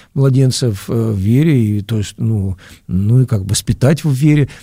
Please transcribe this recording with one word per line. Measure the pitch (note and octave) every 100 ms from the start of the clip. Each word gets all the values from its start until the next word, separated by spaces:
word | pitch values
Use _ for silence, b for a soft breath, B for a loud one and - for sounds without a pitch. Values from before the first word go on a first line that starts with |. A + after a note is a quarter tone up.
| B
младенца | - C3+ C3 C3 - B2+
в, | G2 -
э, | A#2 A2+ G2+
вере, | G2 B2 E3 C3+ G#2+ G#2
и, |
то | G2 A2
есть, | G2 -
ну, | A#2 G#2+ F#2+ F#2+ B B -
ну | F2+ G2+ B2
и | B2
как | G#2
бы | G2
воспитать | - - - B2 D#3+
в | D#3+
вере, | C3 D3+ D3 C3 B